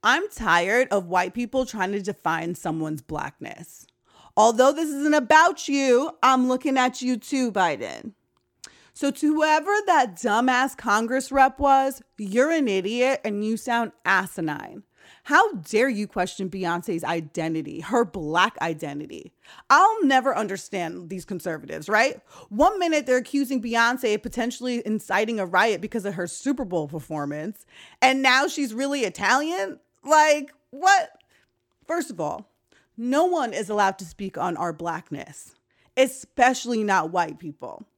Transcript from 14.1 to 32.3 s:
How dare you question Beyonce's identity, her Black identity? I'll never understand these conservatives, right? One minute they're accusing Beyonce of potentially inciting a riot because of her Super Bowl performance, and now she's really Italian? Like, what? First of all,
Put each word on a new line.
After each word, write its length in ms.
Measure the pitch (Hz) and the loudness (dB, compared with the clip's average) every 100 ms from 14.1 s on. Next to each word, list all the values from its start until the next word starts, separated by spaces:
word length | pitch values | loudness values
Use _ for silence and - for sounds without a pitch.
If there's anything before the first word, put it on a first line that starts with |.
| 190 185 - 160 147 - - _ _ - - | 0 0 -6 -6 -6 -12 -18 _ _ -20 -20
How 300 | - 302 427 | 2 4 4
dare 360 | 254 151 214 269 | 0 -2 0 2
you 180 | 208 208 | 0 -6
question 420 | 202 180 - 190 | -4 -4 -4 -8
Beyonce's 540 | 190 175 175 170 165 | -4 -4 -4 -4 -4
identity, 800 | 165 170 156 - 160 160 - - | -4 -4 -6 -6 -4 -4 -6 -12
her 240 | 160 226 240 | -2 0 0
Black 520 | 202 151 165 202 - | -4 -2 2 2 0
identity? 720 | 170 156 147 143 147 - - _ _ - _ | -6 -6 -8 -10 -12 -16 -18 _ _ -20 _
I'll 340 | 285 392 440 294 | 6 6 4 2
never 300 | 262 254 214 | 4 2 -2
understand 720 | 214 190 - 196 165 180 170 | -4 -6 -8 -6 -6 -8 -12
these 160 | 185 - | -12 -10
conservatives, 640 | 180 180 156 - 160 156 | -8 -6 -8 -10 -12 0
right? 320 | 214 262 - _ - - | 2 2 -2 _ -20 -12
One 320 | 208 330 415 | 2 2 2
minute 260 | 349 311 254 | 0 0 0
they're 120 | 254 | -2
accusing 440 | 247 285 254 262 | 0 -4 -2 -4
Beyonce 540 | 226 233 233 254 233 208 | -2 2 2 2 0 -2
of 80 | |
potentially 580 | 220 - 233 - 254 240 220 | -4 -4 -6 -4 -6 -4 -4
inciting 540 | 214 - 190 220 226 | -6 -2 -2 -2 -4
a 60 | 185 | 0
riot 360 | 190 226 185 | 2 2 0
because 240 | 208 233 202 | -4 -6 -6
of 100 | 165 | -6
her 100 | 175 | -8
Super 380 | - 269 269 | -6 -4 -4
Bowl 240 | 208 175 147 | -2 -4 -4
performance, 800 | 151 - 156 143 151 165 - _ - - _ | -8 -8 -6 -6 -6 -10 -12 _ -20 -20 _
and 200 | 262 269 | 2 2
now 260 | 269 262 294 | 2 2 2
she's 260 | - 269 | -2 -6
really 280 | 220 277 285 | -2 -2 -2
Italian? 800 | 220 - 202 262 311 359 392 - _ _ | -4 -2 0 0 0 -4 -6 -10 _ _
Like, 480 | - 311 302 302 277 _ _ | 2 6 6 4 0 _ _
what? 400 | 277 370 392 320 _ _ _ _ _ _ _ - | 0 4 4 2 _ _ _ _ _ _ _ -6
First 240 | 339 285 | -4 -4
of 100 | 180 | -6
all, 300 | 151 | -6